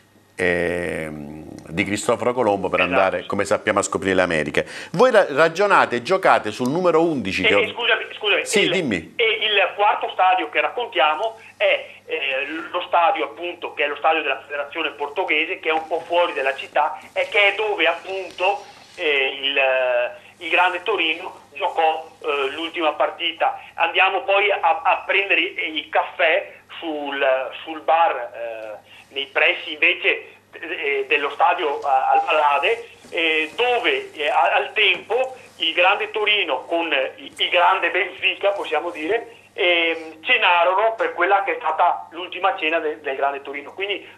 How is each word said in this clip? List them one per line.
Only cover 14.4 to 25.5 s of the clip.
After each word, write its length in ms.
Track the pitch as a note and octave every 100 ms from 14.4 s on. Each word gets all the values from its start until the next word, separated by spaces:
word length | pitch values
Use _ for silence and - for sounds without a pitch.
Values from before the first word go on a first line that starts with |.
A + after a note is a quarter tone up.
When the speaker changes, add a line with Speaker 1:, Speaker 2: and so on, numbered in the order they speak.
Speaker 2:
Federazione 500 | - C#3+ C#3+ E3+ D3+
Portoghese, 720 | - C#3+ - F3 D#3 E3 F#3
che 80 | D#3+
è 40 |
un 140 | D#3+ D3+
po' 140 | E3+
fuori 320 | - E3+ F3
dalla 220 | C#3+ C3+
città 440 | C3+ G3 - D3+ - -
e 160 | F#3+ F#3
che 240 | G#3+ G3+
è 20 |
dove 320 | G3+ G#3+ F#3+ D#3+
appunto, 800 | E3 F3+ F#3+ F3 - F3+ G3+ - - - -
eh, 420 | E3 C#3+ C3+ C#3
il, 160 | C#3 C#3
eh, 880 | C3+ C3 B2+ A#2+ A#2+ - - -
il 60 | E3
Grande 320 | E3+ F#3 F3
Torino 600 | - G3 E3 E3 F3+ - -
giocò, 580 | C#3+ F3+ - D#3+ D#3 - -
eh, 280 | D#3 C#3+ C3+
l'ultima 420 | D3 E3 E3+ D#3+
partita. 680 | - D3+ - E3 E3 C#3 - -
Andiamo 480 | - E3+ F3+ F#3+ F#3+
poi 280 | F3+ G3 G3+
a, 80 | G3 E3+ E3
a 200 | F#3+ E3+ -
prendere 340 | F#3+ G3 E3
i, 360 | F3+